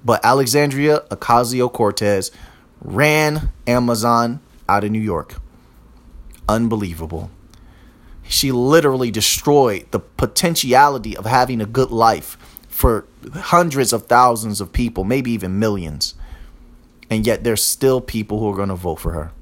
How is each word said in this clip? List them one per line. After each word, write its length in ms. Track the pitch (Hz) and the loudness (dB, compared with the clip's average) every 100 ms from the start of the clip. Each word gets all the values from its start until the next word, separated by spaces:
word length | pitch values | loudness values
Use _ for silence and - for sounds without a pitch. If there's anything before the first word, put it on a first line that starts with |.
But 220 | 120 139 - | 0 2 4
Alexandria 760 | 135 123 143 147 139 147 151 - | 2 2 2 0 0 2 0 -2
Ocasio-Cortez 1200 | - - 120 120 127 123 - 107 101 104 101 95 - - - _ _ | -10 2 2 2 0 -2 0 0 2 0 0 -2 -12 -20 -20 _ _
ran 680 | - 101 151 151 151 151 - - - | -6 0 2 4 2 0 -4 -4 0
Amazon 720 | 123 120 113 117 117 117 135 _ - - | 0 2 0 2 2 0 -4 _ -12 -2
out 160 | 101 | -2
of 80 | 104 | 0
New 80 | 110 | -4
York. 360 | 107 82 73 - - - _ - - - - - - - - | -2 -4 -8 -16 -16 -20 _ -20 -20 -20 -20 -20 -20 -10 -2
Unbelievable. 800 | 110 117 110 98 82 80 82 - - - - - - - - - - - | 0 0 -2 -4 -8 -10 -10 -12 -18 -20 -20 -20 -20 -20 -20 -20 -20 -6
She 240 | - 139 | -2 0
literally 600 | 123 127 160 147 131 123 | 0 4 6 4 0 -2
destroyed 760 | 107 - - - 147 127 98 - | -2 -2 0 2 4 4 0 -6
the 80 | 101 | -8
potentiality 1160 | - - - - 175 165 135 123 143 135 101 80 | -6 -6 -4 0 0 -2 2 6 6 4 -8 -8
of 100 | 104 | 0
having 360 | 127 123 120 | 0 2 -2
a 40 | 104 | -2
good 260 | 120 127 | 0 0
life 460 | 113 117 92 - - - - - | 4 2 2 -8 -18 -20 -20 -12
for 380 | - 131 110 - _ - 147 | 0 0 0 -4 _ -16 -14
hundreds 580 | - 170 175 139 120 | 0 2 2 0 0
of 140 | 113 - | -2 2
thousands 520 | 120 127 117 110 104 | 4 4 2 -4 -6
of 140 | 95 | -4
people, 300 | - 120 - | -2 -2 -4
maybe 280 | 95 135 127 | -4 -2 -2
even 280 | 113 92 95 | -4 -4 -2
millions. 560 | 110 101 82 71 - - - - - - - - _ _ - | 0 -2 -6 -6 -8 -8 -18 -16 -20 -20 -20 -20 _ _ -4
And 180 | 110 110 | -2 0
yet 160 | 98 | 0
there's 200 | 113 107 | 0 -2
still 380 | - - 135 127 | -2 0 2 2
people 380 | 120 113 107 107 | -2 -6 -4 -4
who 100 | 107 | -2
are 60 | 98 | -4
gonna 200 | 98 92 | -4 -4
vote 240 | 90 78 | -6 -4
for 120 | 82 | -6
her. 200 | 82 78 - | -6 -8 -12